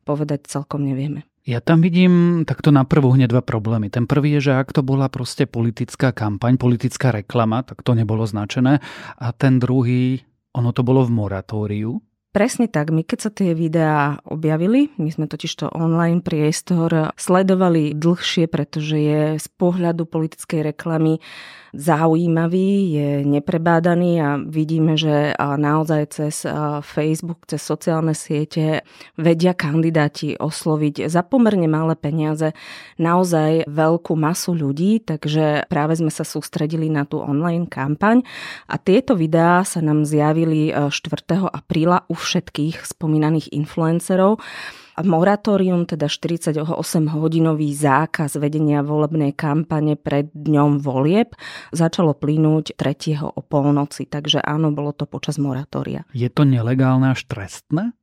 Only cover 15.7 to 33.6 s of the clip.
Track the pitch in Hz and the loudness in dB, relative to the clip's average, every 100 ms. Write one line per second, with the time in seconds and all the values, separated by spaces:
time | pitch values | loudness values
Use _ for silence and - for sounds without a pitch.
15.7 | - 165 165 170 170 - 156 151 160 - | -2 0 2 2 0 0 0 0 -2 -2
16.7 | 175 165 165 - - - 185 190 185 185 | 0 2 0 -2 -6 0 2 4 2 4
17.7 | 165 147 147 165 175 - - 165 160 147 | 2 0 0 0 0 -2 0 0 -2 -4
18.7 | 156 151 156 151 151 151 156 - _ 180 | -6 -2 0 2 2 0 -4 -8 _ 0
19.7 | 180 170 165 165 160 160 - - 160 151 | 0 -2 -2 -4 -4 -4 -6 -6 -4 -4
20.7 | 151 170 160 156 160 - - - - - | -6 -4 0 2 0 -6 -20 -20 -20 -18
21.7 | - 151 151 165 160 175 165 165 185 190 | -6 0 2 4 2 2 0 0 0 2
22.7 | 196 190 147 143 143 143 143 - 170 170 | 2 0 0 0 0 0 0 0 -2 2
23.7 | 165 170 170 175 170 143 143 - 156 156 | 2 2 2 2 2 0 -2 -4 -4 -2
24.7 | 160 156 156 156 147 147 - 143 139 147 | 0 2 2 2 0 0 -2 -2 0 0
25.7 | 151 156 156 151 - 151 - 147 147 151 | 0 0 -2 -2 -4 -6 -4 -6 -4 -4
26.7 | 147 - - 156 156 170 165 - 151 - | -6 -6 -2 -2 -2 -4 -12 -8 -10 -6
27.7 | 160 - 160 160 151 - 147 151 165 156 | -4 -2 0 0 -4 -4 -4 -2 -2 0
28.7 | 156 - - - - 160 165 180 180 156 | -2 -6 -20 -18 -2 2 4 2 0 0
29.7 | 160 165 156 147 - 151 - 156 - 165 | 0 2 2 0 -2 -8 -4 -6 -4 -2
30.7 | 151 151 143 127 170 180 269 226 202 165 | 0 -2 -2 -2 -2 0 2 4 2 2
31.7 | 156 160 160 147 160 151 156 156 - - | 0 0 -2 -4 -2 -2 -2 -4 -4 -18
32.7 | - - - 165 180 185 165 156 160 | -20 -16 -2 2 4 4 2 2 2